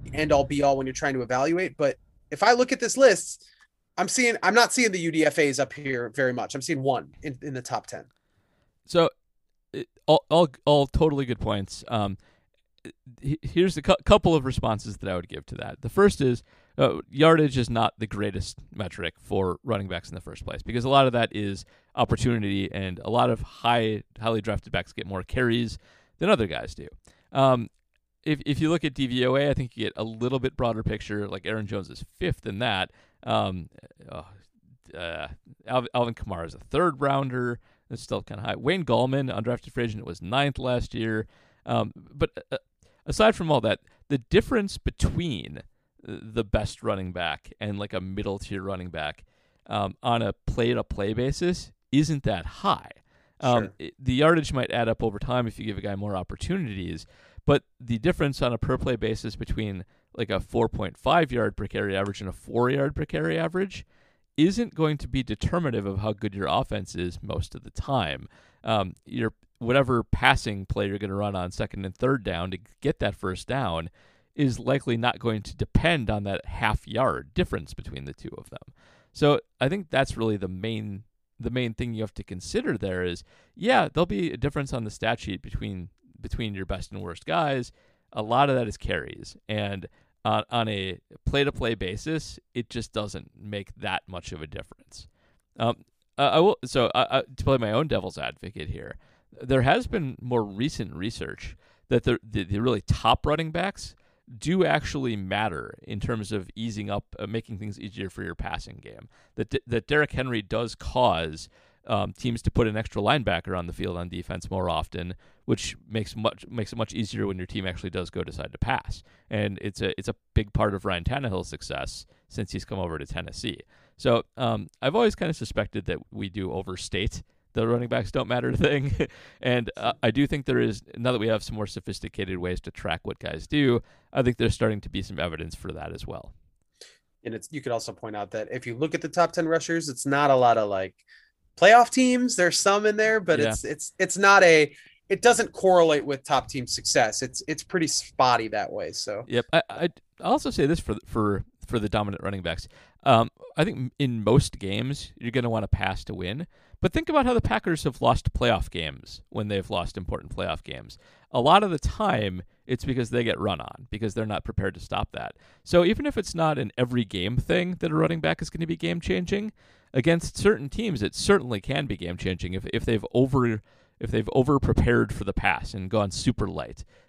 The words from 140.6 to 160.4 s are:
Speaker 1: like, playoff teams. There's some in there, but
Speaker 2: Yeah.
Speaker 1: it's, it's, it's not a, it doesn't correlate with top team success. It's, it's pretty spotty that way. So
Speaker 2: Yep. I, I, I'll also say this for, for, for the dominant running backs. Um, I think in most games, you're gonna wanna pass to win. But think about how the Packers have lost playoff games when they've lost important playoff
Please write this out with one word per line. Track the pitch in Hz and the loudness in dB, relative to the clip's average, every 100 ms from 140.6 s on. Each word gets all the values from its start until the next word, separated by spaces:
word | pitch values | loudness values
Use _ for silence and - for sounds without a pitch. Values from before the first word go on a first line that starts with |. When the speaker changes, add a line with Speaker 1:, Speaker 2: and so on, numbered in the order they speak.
| 104 | 2
Speaker 1:
like, | 95 92 - _ - _ _ _ | -2 -4 -10 _ -20 _ _ _
playoff | - 190 233 233 | 6 10 10 10
teams. | 262 254 247 247 185 | 6 4 4 2 2
There's | 175 - | 2 4
some | 196 202 214 | 4 4 4
in | 208 | 2
there, | 220 220 | 2 2
but | 175 151 | 2 2
Speaker 2:
Yeah. | 110 | 2
Speaker 1:
it's, | 107 | 0
it's, | - 147 - - | -6 -8 -8 -4
it's | 180 185 | -2 4
not | 202 196 | 8 10
a, | 175 160 147 - - _ - | 10 10 6 0 -20 _ -4
it | 196 | 4
doesn't | 240 240 220 | 6 6 2
correlate | - 190 180 165 147 | 2 6 8 8 4
with | 135 135 | 0 -6
top | - 135 - | 0 0 0
team | 135 120 | -6 -6
success. | - - 143 110 - | -4 0 2 2 0
It's, | 127 - - | -6 -6 -8
it's | 156 | -8
pretty | - 185 156 | -4 -2 0
spotty | - - - 127 117 110 | -2 -4 2 4 4 0
that | 107 95 | -4 -4
way. | 101 82 | -6 -8
So | - - 104 127 | -8 -8 -8 -4
Speaker 2:
Yep. | 120 - | -4 0
I, | 135 - | 0 0
I, | 113 170 - _ - | -4 -6 -6 _ -8
I'll | - | 0
also | 294 277 | 0 0
say | - 139 | 0 2
this | 165 | 0
for, | - 104 - | -2 -8 -4
for, | 117 104 101 - _ - | -2 0 0 -4 _ -6
for | 117 | -4
the | 104 | 0
dominant | 107 101 98 | -2 -2 -4
running | 95 98 | -6 -6
backs. | 85 82 - - - _ | -6 -6 -10 -20 -20 _
Um, | 139 113 117 - - - | 6 6 4 -4 -8 -2
I | |
think | 180 113 127 - | -2 -2 -6 -2
in | 135 117 | -2 0
most | 104 135 - - | 4 6 4 -2
games, | 95 104 127 139 - - | -4 -2 -4 -6 -10 -10
you're | 117 | -4
gonna | 123 120 | -2 0
wanna | 110 98 | -2 0
pass | - 95 92 | 0 0 -2
to | - | -6
win. | 92 90 135 175 _ _ - | -6 -6 -6 -10 _ _ -2
But | - | 0
think | 320 330 | 0 2
about | 302 247 | 4 4
how | |
the | 233 | 2
Packers | - 214 185 156 | 2 0 0 0
have | 139 - | -2 2
lost | 123 123 - | 2 4 0
playoff | - 120 95 - | 2 2 2 0
games | 85 78 67 - - - | -4 -6 -8 -16 -20 -10
when | - 104 | -6 -2
they've | 101 92 | -4 -2
lost | 95 87 101 | -4 -4 -8
important | 90 - - | -8 -8 -8
playoff | - | -6